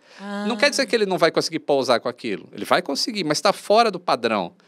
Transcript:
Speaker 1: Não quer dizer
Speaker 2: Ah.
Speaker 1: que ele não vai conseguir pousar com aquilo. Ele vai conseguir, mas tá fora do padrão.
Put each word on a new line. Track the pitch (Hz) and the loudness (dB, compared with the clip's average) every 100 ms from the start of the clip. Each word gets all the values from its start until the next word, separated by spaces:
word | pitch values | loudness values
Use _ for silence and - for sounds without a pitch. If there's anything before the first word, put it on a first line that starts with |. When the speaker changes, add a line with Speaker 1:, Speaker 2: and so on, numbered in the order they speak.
| _ - 196 202 208 | _ -16 -10 -6 -4
Speaker 1:
Não | 226 | 0
quer | 285 | 0
dizer | 277 | 0
Speaker 2:
Ah. | 269 | 0
Speaker 1:
que | |
ele | 240 202 | 0 0
não | 175 | 2
vai | 165 | 2
conseguir | 160 - 160 | 2 -2 -4
pousar | - 139 123 113 | 0 0 2 0
com | 123 | 0
aquilo. | 117 117 92 - | -6 -6 -6 -8
Ele | 98 | -10
vai | 101 160 | 0 0
conseguir, | 185 269 - 208 | 0 -4 -4 -4
mas | 156 151 | -2 0
tá | 202 | 0
fora | - - 208 233 | 0 2 4 4
do | 175 | 0
padrão. | - 139 117 107 87 _ | -2 0 0 0 -2 _